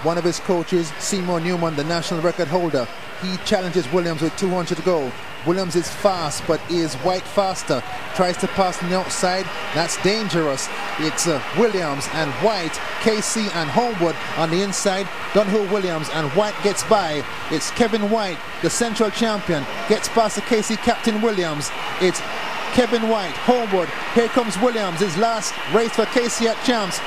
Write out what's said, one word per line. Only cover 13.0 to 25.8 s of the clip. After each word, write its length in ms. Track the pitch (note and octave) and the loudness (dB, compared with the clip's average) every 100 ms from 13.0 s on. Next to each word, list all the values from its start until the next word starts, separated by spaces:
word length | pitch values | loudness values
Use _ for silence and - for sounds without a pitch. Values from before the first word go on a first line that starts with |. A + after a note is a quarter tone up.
K 200 | - G#3+ | 0 0
C 260 | G3+ A3+ G#3 | 0 -2 -2
and 160 | F3 D#3 | -2 0
Homewood 460 | C#3 A#3+ G#3+ E3+ C#3+ - - | 2 2 2 0 0 -6 -2
on 140 | D#3+ | 0
the 100 | E3+ | 2
inside. 460 | G3 F#3 G3+ F#3+ G3 - - | 0 0 0 0 -4 -6 0
Dunhill, 380 | F#3+ G#3 G#3+ G3 | 2 4 2 2
Williams, 380 | G#3 F#3 D#3+ D3+ | 0 0 -2 -2
and 160 | D#3 D3+ | -2 0
White 240 | D3 G#3 G3+ | 2 2 2
gets 200 | G3+ F#3 | 0 0
by. 400 | - G#3+ F3 D3+ C3 - - | 4 4 4 -2 -4 -8 -4
It's 220 | D#3 - | -2 -2
Kevin 400 | - A#3 A3 G3+ | 2 2 4 2
White, 260 | A3+ G3+ D3+ - - | 2 0 -4 -8 -2
the 80 | E3 | -2
central 400 | - A#3 G#3+ G#3+ | 0 0 2 0
champion, 560 | - A#3 G#3 - D#3+ C3+ - - | 2 0 0 0 -2 -2 -6 0
gets 180 | G3+ - | 0 2
past 260 | A3+ A3 G#3 | 2 2 0
the 60 | |
K 200 | - A3+ | 0 0
C 160 | G#3 A3 | 2 0
captain 440 | - A3+ - G#3+ | 0 2 0 0
Williams. 500 | A3+ G3+ E3+ D3 C#3+ - - - | 0 2 0 -2 -6 -6 -6 0
It's 200 | F3+ E3+ - - - - - | 0 0 -6 -8 -6 -6 0
Kevin 360 | - A#3+ A#3 A3 | 2 2 2 0
White, 240 | A3 F3+ | 0 -2
Homewood. 560 | C#3 - B3 A3+ F#3+ E3 - - | -4 2 2 2 0 0 -4 0
Here 160 | - A3+ | 2 2
comes 280 | - A3+ F3+ | 2 0 2
Williams, 400 | B3 A3+ G3+ E3 | 2 2 -2 0
his 180 | G3+ D#3 | 0 2
last 360 | A3+ A3+ - - - | 2 2 -4 -6 0
race 180 | F3+ | 2